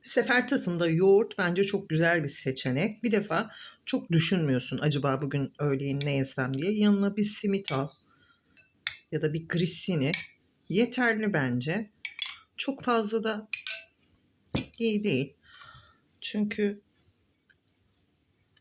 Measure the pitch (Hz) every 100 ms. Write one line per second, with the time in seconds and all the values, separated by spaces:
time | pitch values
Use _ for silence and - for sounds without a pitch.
0 | - - 220 247 247 269 185 175 170 165
1 | 190 196 226 - 180 180 196 196 - 160
2 | 165 170 143 - 139 - 135 127 208 214
3 | 240 208 208 165 220 - - - - 262
4 | - 165 - 185 151 127 - - 151 143
5 | 139 135 143 143 135 - 147 139 139 139
6 | 143 139 135 - 131 135 175 214 208 202
7 | 202 202 208 - 202 196 196 135 143 _
8 | _ _ _ _ _ - _ _ - -
9 | _ 151 151 160 165 175 175 - - 170
10 | 135 175 - _ _ _ _ 185 240 247
11 | 240 220 214 160 131 123 131 190 220 _
12 | - - - - - - - 269 - 233
13 | 208 220 220 214 214 - - - - _
14 | _ _ _ _ _ - - - 226 208
15 | 208 131 143 _ _ - - - - _
16 | _ _ - 214 208 208 208 208 _ _
17 | _ _ _ _ _ _ _ _ _ _
18 | _ _ _ _ _ _